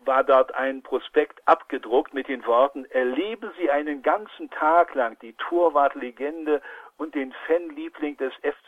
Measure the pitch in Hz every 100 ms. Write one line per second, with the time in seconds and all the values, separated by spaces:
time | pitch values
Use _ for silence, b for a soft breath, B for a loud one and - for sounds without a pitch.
0 | 135 131 131 131 131 131 135 135 - 127
1 | - 151 151 - - 165 - 131 110 120
2 | - 139 131 127 117 117 139 139 131 131
3 | 127 131 208 226 226 - 160 147 151 143
4 | 147 202 214 - 151 - 156 196 - 135
5 | 117 110 117 - - 175 165 147 143 143
6 | 123 120 143 165 151 147 B B B _
7 | 156 - - - - 170 165 147 165 -
8 | 147 139 131 - 143 -